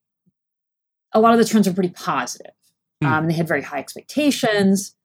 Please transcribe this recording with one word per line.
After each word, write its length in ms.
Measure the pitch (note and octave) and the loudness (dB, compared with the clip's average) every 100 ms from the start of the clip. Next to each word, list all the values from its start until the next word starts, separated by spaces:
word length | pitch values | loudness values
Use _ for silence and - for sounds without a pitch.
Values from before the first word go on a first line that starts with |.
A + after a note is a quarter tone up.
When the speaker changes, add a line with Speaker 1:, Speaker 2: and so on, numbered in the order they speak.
| _ _ _ _ _ _ _ _ _ _ _ | _ _ _ _ _ _ _ _ _ _ _
Speaker 1:
a 60 | A3 | 2
lot 140 | A3+ | 4
of 60 | A#3 | 4
the 60 | A3 | 4
trends 220 | A3 F#3+ | 2 2
are 60 | |
pretty 160 | F#3 F3+ | 0 -4
positive. 640 | - - C#3+ B2 - - _ _ _ _ _ | -4 -6 -4 -6 -10 -18 _ _ _ _ _
Speaker 2:
Hmm. 60 | D3+ | -2
Speaker 1:
Um, 200 | D#3 D#3+ | 0 0
they 60 | |
had 160 | D#3+ E3 | -2 -2
very 140 | D3+ | -4
high 160 | C3+ C#3 | -6 -10
expectations, 1160 | C3+ - - - D4 - A#3 G#3 G3 G3 G3 - | -12 -16 -10 -2 0 0 0 2 2 0 -2 -16